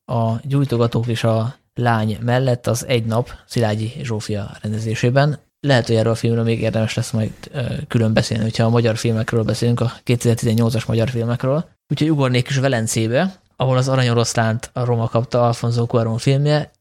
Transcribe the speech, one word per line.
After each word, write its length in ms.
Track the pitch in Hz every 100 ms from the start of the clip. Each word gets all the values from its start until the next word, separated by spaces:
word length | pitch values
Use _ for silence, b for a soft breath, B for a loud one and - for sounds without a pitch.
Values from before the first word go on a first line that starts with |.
a 280 | - 120 113 113
Gyújtogatók 640 | 139 139 139 117 117 117 120
és 180 | 110
a 300 | 113 113 113 - _
Lány 440 | - 120 113 107 110
mellett 460 | 120 123 131 120 -
az 200 | 117 127
Egy 180 | 123
nap 260 | 113 110 123 - -
Szilágyi 460 | - 110 107 110 139
Zsófia 480 | 127 107 - 104 104 -
rendezésében. 760 | 107 107 113 110 123 135 147 143 _ _
Lehet, 260 | 143 123 117
hogy 100 | 113
erről 160 | 110
a 20 | 113
filmről 280 | 117 117
még 160 | 117 113
érdemes 340 | 113 110 110
lesz 160 | - 120
majd, 200 | 113 110 - -
ö, 80 | 147 120 - 151
külön 240 | 120 110
beszélni, 300 | 110 - 113
hogyha 220 | 110 -
a 40 | 113
magyar 260 | 120 117 110
filmekről 460 | 117 113 110 117
beszélünk, 380 | 110 113 117 120
a 120 | 120 -
kétezer-tizennyolcas 840 | - 120 120 117 120 110 117 110
magyar 240 | - 113 113
filmekről. 560 | 120 113 120 131 147 - _ -
Úgyhogy 220 | 151 151
ugornék 380 | 151 131 127 120
is 80 | 135
Velencébe, 800 | 135 120 113 - 110 127 190 - _ -
ahol 200 | 131 127
az 120 | 131
Arany 200 | 135 123
Oroszlánt 640 | 117 113 - 113 113 -
a 120 | -
Roma 240 | 123 117 113
kapta, 380 | 117 117 123 120
Alfonso 400 | 120 120 117 117
Cuarón 320 | 120 113 113
filmje. 520 | - 135 147 151 - _